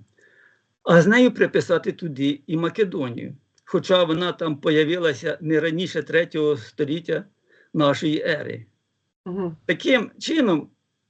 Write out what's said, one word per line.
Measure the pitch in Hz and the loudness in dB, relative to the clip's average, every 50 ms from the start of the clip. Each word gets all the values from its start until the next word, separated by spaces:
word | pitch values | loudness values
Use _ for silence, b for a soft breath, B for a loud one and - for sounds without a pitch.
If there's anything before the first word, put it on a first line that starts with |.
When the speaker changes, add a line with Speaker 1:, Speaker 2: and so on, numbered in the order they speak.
| - _ b b b b b b b b b b b b b _ _ | -14 _ b b b b b b b b b b b b b _ _
Speaker 1:
а | - 175 170 156 | 6 6 8 8
з | |
нею | 196 220 247 254 240 | 8 6 6 6 4
приписати | - - 196 - - 170 127 - 170 160 - 190 - | 4 2 0 2 2 0 0 2 0 0 0 -4 -6
туди | - 185 165 139 123 139 139 147 - - | -6 -8 -8 -6 -2 -2 -2 -2 -4 -6
і | - 160 | -6 -4
Македонію, | 160 170 165 165 - 214 185 175 185 135 123 117 - - 123 - - _ _ _ _ _ | -2 -2 -2 0 -2 -2 -2 -2 -6 -6 -6 -6 -10 -12 -12 -14 -18 _ _ _ _ _
хоча | - - 170 - - 185 180 175 | -4 -4 -4 0 2 2 4 4
вона | 156 160 165 180 175 160 | 2 0 -2 -2 -4 -4
там | - 170 160 151 | -4 -4 -4 -4
появилася | 127 - 170 151 151 156 147 170 180 170 160 139 113 165 160 151 - | -2 0 2 2 2 2 2 0 0 0 -2 -2 -2 -6 -6 -8 -6
не | 165 156 160 151 | -4 0 0 0
раніше | 156 165 160 170 185 160 - 165 147 | 0 0 -2 -2 -4 -4 -4 -6 -6
третього | - 151 165 175 160 - 156 151 147 147 | 0 0 0 0 0 -2 -2 0 0 0
століття | 120 110 - _ - 151 135 151 175 170 - 160 - - - _ _ b b b b b b - | -2 -6 -12 _ -6 -4 -4 -4 -6 -4 -4 -6 -6 -6 -10 _ _ b b b b b b -2
нашої | 156 147 143 135 - 180 156 151 - | 2 2 2 2 0 -2 -2 -2 -2
ери. | - - 160 135 - 123 - 117 117 - _ _ _ _ _ _ _ _ _ _ _ | -2 -2 -4 -4 -4 -10 -12 -12 -14 -20 _ _ _ _ _ _ _ _ _ _ _
Speaker 2:
Мгм. | 185 175 196 185 170 160 - _ | -10 -8 -6 -6 -6 -8 -10 _
Speaker 1:
Таким | - 143 - - - 262 240 196 - - - | -4 -4 -2 0 2 2 2 2 -2 -8 -12
чином | - 240 320 320 262 208 170 147 131 - _ _ _ _ _ _ _ | -6 -2 0 2 2 2 2 0 -2 -8 _ _ _ _ _ _ _